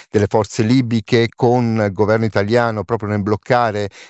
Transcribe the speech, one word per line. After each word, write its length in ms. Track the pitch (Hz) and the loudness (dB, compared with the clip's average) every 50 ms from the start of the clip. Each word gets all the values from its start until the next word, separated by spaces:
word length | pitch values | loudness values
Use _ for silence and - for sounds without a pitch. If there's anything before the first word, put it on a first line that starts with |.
| - _ | -10 _
delle 180 | - 107 101 - | -2 0 0 2
forze 340 | - 110 104 - - - 110 | 2 0 0 0 -2 -2 0
libiche 640 | 107 127 135 127 113 117 113 - - 127 113 117 110 - | 2 2 2 2 0 -2 -2 -2 0 2 2 2 0 -2
con 480 | - - 120 120 123 120 117 110 110 107 | 0 0 2 2 2 0 0 0 0 0
il 80 | 104 92 | -2 0
governo 320 | 85 107 98 110 113 113 | 0 0 0 0 0 0
italiano 600 | 110 - 104 101 101 113 120 120 117 110 107 95 | -2 -2 -2 -2 0 0 0 0 0 -2 -6 -6
proprio 240 | - 117 104 110 104 | -4 -6 -4 -4 -4
nel 140 | 104 104 95 | -4 -2 -2
bloccare 680 | 104 104 95 - - 131 123 120 113 101 104 104 95 - - - | -2 -2 -2 0 0 0 2 2 0 -2 -4 -6 -6 -8 -14 -20